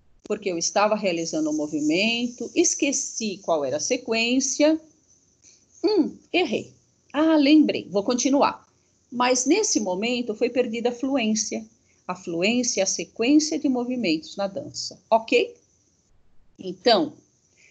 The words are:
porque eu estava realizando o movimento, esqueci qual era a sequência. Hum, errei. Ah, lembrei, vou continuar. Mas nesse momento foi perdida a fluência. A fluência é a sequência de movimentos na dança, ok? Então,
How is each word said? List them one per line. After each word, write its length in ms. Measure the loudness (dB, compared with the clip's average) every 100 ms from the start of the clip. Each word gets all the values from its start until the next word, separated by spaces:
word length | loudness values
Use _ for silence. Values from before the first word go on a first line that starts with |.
| _ _
porque 280 | -8 -6 -4
eu 80 | -4
estava 360 | -2 2 2
realizando 560 | 2 0 -2 -4 -4 -2
o 60 | -4
movimento, 920 | -4 -2 0 0 0 0 -4 -8 -6
esqueci 840 | 0 0 0 -2 -2 -6 -6 -6 -6
qual 220 | -2 -2
era 140 | 0 -4
a 20 |
sequência. 1000 | -4 -4 -2 -2 2 0 0 2 2 2 -4 _ _ _ _ _ _ _ _ -4
Hum, 340 | 0 2 0 -4 _
errei. 400 | -2 0 -2 -6 -18 _ _ _
Ah, 240 | 0 4 4
lembrei, 520 | 6 6 6 0 -2
vou 140 | -2
continuar. 600 | 0 0 2 2 2 0 _ _ _ _ -12
Mas 340 | -2 0 2 2
nesse 340 | 2 2 -2
momento 540 | -2 -4 -2 -4 -4
foi 140 | -2 -2
perdida 420 | 0 -2 -2 -4
a 20 |
fluência. 760 | -2 -2 0 0 -2 -2 -6 -10 _ _ _ -12
A 40 |
fluência 680 | -10 -6 -2 0 0 0 -2
é 40 |
a 20 | -2
sequência 720 | -2 -8 -4 4 4 4 -2
de 100 | -2
movimentos 680 | -2 -2 -2 0 -2 -4 -6
na 100 | -6
dança, 540 | -6 -10 -10 -12 -10 0
ok? 460 | 0 4 2 2 -6 _ _ _ _ _ _ _ -20 -20 -14
Então, 540 | -12 -2 2 4 2 -6 _ _ _ _ _